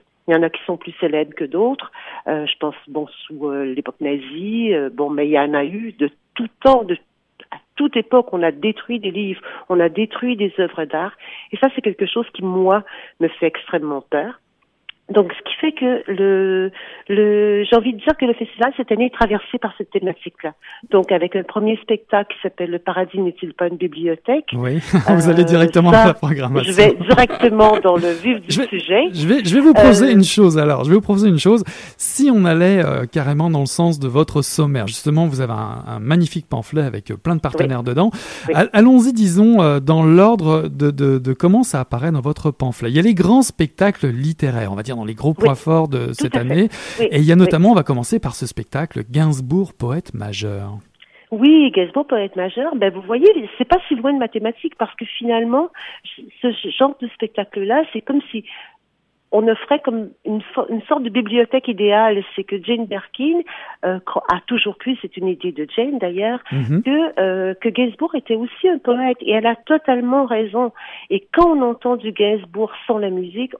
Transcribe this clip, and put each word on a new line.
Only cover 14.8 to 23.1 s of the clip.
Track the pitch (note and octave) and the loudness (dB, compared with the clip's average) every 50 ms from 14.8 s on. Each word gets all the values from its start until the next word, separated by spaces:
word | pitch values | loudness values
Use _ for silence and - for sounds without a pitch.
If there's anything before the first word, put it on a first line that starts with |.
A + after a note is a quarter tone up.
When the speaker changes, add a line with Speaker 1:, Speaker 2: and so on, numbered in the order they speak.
| _ - - _ _ - | _ -20 -20 _ _ -2
Speaker 1:
Donc, | G3 G#3+ F#3+ F3 - - | 0 0 0 0 -4 -12
ce | - | -12
qui | - - - | -12 -8 -4
fait | - D#4 D#4 | -4 -4 -2
que | - C4 B3 B3+ - - - | -2 -2 -2 -2 -2 -4 -4
le, | G3+ F#3 G3 G3 G3 F#3+ F#3+ F#3+ F#3+ F#3 F#3 G3 F#3+ - - - - - - - | -2 0 0 2 2 2 0 0 0 -2 -2 -4 -6 -10 -16 -20 -20 -16 -8 -2
le, | G3+ G#3 G#3+ G#3 G#3 G#3 G#3 G#3 G#3 G3+ G3+ | 0 2 2 4 2 2 2 2 2 0 2
j'ai | - A#3+ | 2 2
envie | A#3 G#3+ B3+ | 2 2 0
de | A#3 G3+ | -4 -2
dire | - D4 D#4 - | -2 -2 0 0
que | C4+ | 0
le | A#3+ A#3 | 0 0
festival, | - A3+ - - - A#3 C4 C#4 - | -2 -6 -10 -4 -2 -2 -2 -2 -4
cette | B3 - A3 | -4 -2 0
année, | G#3+ B3 B3 | 0 0 -2
est | - | 0
traversé | - A#3 G3+ G#3+ G3 - - - A#3+ | 0 0 0 0 -2 -4 -6 -8 -8
par | - G#3 - - | -6 -8 -8 -10
cette | G3+ - | -10 -6
thématique-là. | - G3 F#3+ F#3 E3 - - - - - - D#3 - _ _ - - - - - | -4 -4 -4 -4 -6 -8 -12 -18 -14 -12 -12 -12 -12 _ _ -20 -20 -20 -4 0
Donc, | - F#3+ F3+ - | 2 2 2 2
avec | F#3+ E3+ E3+ F3+ - | 0 0 0 -2 -4
un | F#3+ F#3 | -6 -6
premier | - - G#3+ G#3 G#3+ A3 G#3+ | -6 -4 -2 0 0 -2 -2
spectacle | - - A3 G#3 - _ - G3+ G#3 - - | -2 -2 -4 -4 -2 _ -2 -2 -2 -4 -8
qui | - | -8
s'appelle | - F#3 - - F3 E3+ | -8 -8 -6 -6 -6 -6
Le | F3 F3 | -6 -6
paradis | F3 F#3+ F3 F#3 F#3 F3+ | -6 -4 -4 -4 -4 -4